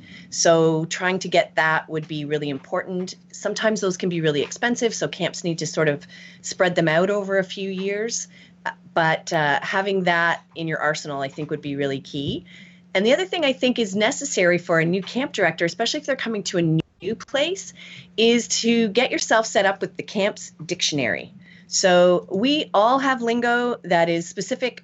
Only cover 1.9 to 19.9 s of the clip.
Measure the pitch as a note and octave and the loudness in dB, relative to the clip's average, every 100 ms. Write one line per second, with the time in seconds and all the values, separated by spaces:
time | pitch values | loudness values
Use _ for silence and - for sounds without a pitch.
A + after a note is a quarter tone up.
1.9 | D#3 D3+ D3+ D3 D3+ D3 C3+ - F3+ F#3 | -6 -6 -6 -4 -4 -2 -6 -6 -6 -4
2.9 | F3+ F#3 - - - G3+ G#3 A3 G#3+ G3 | -6 -6 -10 -20 -8 -6 -2 0 0 -2
3.9 | F3+ F#3+ F3 D#3 D3 - - A#3+ A#3+ A#3 | -2 -2 0 0 0 -2 -2 -2 0 -2
4.9 | - D3+ - E3+ - F3 D#3+ D3+ E3+ D#3 | -2 -6 -4 -6 -4 -6 -4 -4 0 0
5.9 | C#3+ - - - - - - F3+ E3 E3 | 0 -6 -20 -20 -16 -6 0 2 2 2
6.9 | D#3+ G3 G#3 G3 G3 F#3 - G3 F#3 G3 | 4 2 0 0 0 0 -4 -6 -4 -4
7.9 | G3+ A3+ - - - - _ - - - | -4 -4 -6 -10 -18 -20 _ -10 -10 -4
8.9 | F3 D#3+ D#3+ - E3+ D3 C#3 - G3 G3+ | 0 2 0 -2 0 2 0 0 -2 0
9.9 | G3 F3+ E3+ E3+ - - - E3 D#3 D3 | 0 2 2 2 0 -6 -8 -6 -2 -2
10.9 | D3+ D#3 C#3 C3+ - D3 D3+ D3 C#3 C#3+ | -2 -6 -6 -6 -8 -8 -6 -6 -4 -2
11.9 | C3+ - D3 C#3+ D4 - - - - _ | -4 -8 -8 -6 -6 -10 -20 -20 -20 _
12.9 | F#3+ G#3+ D4+ F#4+ F#4 C#4+ C4 B3+ A#3+ A3 | 0 4 2 0 0 0 2 0 0 -2
13.9 | F#3+ G#3+ D4 C#4+ - F3 F3 F3 E3 E3 | 0 0 -2 -4 2 2 2 2 2 2
14.9 | F#3+ F#3 A#3+ D4 - E3+ E3 E3+ F3 A#3 | 0 -2 -4 -4 0 0 0 -2 -2 -4
15.9 | D4+ C#4+ C4 A3+ G#3+ F3 F3+ E3 D#3+ - | -2 -4 -4 -4 -6 -4 0 2 2 -2
16.9 | _ F3+ A3 - C#4 D#4 F#4+ - - - | _ -8 -8 -4 -2 -2 -4 -10 -18 -20
17.9 | - - - A3+ A#3+ A3+ - A#3 A#3 A3+ | -20 -8 2 4 4 2 0 2 2 2
18.9 | G#3+ - D#4+ - A3+ A3 A3+ G3 G3 F3+ | 2 0 0 2 2 2 2 2 0 -4